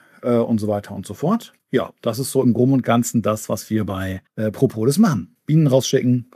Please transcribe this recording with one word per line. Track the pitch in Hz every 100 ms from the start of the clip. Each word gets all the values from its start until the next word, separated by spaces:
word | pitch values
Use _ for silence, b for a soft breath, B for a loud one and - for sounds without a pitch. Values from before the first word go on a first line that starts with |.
| B B
äh, | 123 120
und | 117 113
so | 104
weiter | 104 -
und | 101 -
so |
fort. | 95 151 233 - _ _
Ja, | 123 90 -
das | 120 110
ist | 131
so | 127
im | 127
Groben | 113 127
und | 135
Ganzen | 117 117 117 120
das, | 107 107 -
was | 110 -
wir | 107 101
bei, | 95 95 92 - -
äh, | 110
Propolis | 98 127 110 117 147
machen. | 220 110 - _ -
Bienen | 156 147
rausschicken, | 131 - 131 123 123 -